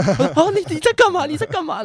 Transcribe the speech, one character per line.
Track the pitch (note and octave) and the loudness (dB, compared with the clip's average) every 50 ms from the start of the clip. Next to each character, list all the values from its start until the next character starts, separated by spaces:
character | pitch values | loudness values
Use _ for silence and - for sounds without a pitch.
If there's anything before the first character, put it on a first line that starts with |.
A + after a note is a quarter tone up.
| F3 G3+ | 2 2
<laughs> | F#3+ - C4+ C4 - | 2 2 0 0 2
“哦， | D4+ E4 G#4 | 2 2 2
你， | G4+ G#4 F4 - E4 | 2 -2 -2 -4 -6
你 | D#4 | 0
在 | - A#4 | 0 0
干 | A4+ - A#4+ G4+ F4+ | 4 4 4 4 4
嘛？ | F4+ C#4+ | 0 -4
你 | D4 D4+ - | -4 -4 -6
在 | A4 | -6
干 | - - G4 D#4+ | -4 -4 -6 -4
嘛？” | D#4 - - G#3+ | -6 -8 -8 -4